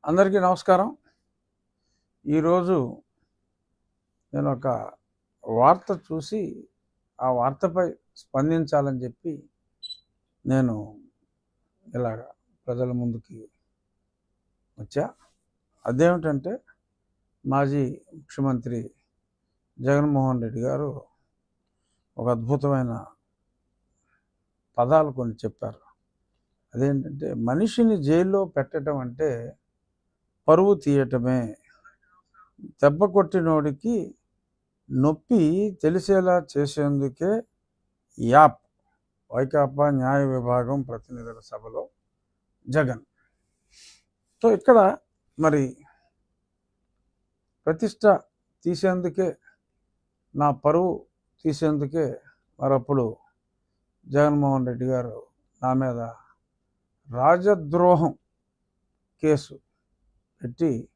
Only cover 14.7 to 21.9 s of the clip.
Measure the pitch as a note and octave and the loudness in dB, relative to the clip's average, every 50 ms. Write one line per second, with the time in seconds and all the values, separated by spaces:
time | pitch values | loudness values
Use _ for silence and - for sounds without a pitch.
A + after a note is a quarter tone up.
14.7 | _ - G#2+ - - C#3 F3 B3+ - _ _ _ _ _ _ _ _ _ _ _ | _ -20 -20 -8 -6 -6 -6 -6 -10 _ _ _ _ _ _ _ _ _ _ _
15.7 | _ _ _ - B2 C3 D#3+ F3 F3 F3 D#3+ D#3 D3 C3+ C3 F3+ A3+ C4+ _ _ | _ _ _ -6 0 2 2 2 2 0 -2 -4 -4 -4 -4 -8 -10 -10 _ _
16.7 | _ _ _ _ _ _ _ _ _ _ _ _ _ _ _ C3+ C3 C#3 C#3+ C3+ | _ _ _ _ _ _ _ _ _ _ _ _ _ _ _ -2 0 0 0 0
17.7 | C#3 C#3+ C3+ B2 - - _ _ - D#3+ - _ - - C#3 C3+ B2+ A#2+ A#2 - | 0 -2 -2 -4 -6 -12 _ _ -20 -20 -20 _ -8 -4 -2 -2 -2 -2 -4 -6
18.7 | B2 A#2 - - _ _ _ _ _ _ _ _ _ _ _ _ _ _ _ _ | -8 -8 -8 -10 _ _ _ _ _ _ _ _ _ _ _ _ _ _ _ _
19.7 | _ - B2 C3 C#3 C#3+ D3 D3+ C#3+ C#3 C3 C3 B2+ B2 A2+ A2 A#2 A2+ A#2 C3 | _ -6 -2 0 2 2 2 2 2 0 0 0 -2 -2 -4 -6 -6 -6 -4 -4
20.7 | C#3 C#3 D3+ C#3 C3 C#3 - _ _ _ _ _ _ _ _ _ _ _ _ _ | -4 -4 -6 -8 -10 -12 -18 _ _ _ _ _ _ _ _ _ _ _ _ _
21.7 | _ _ _ _ | _ _ _ _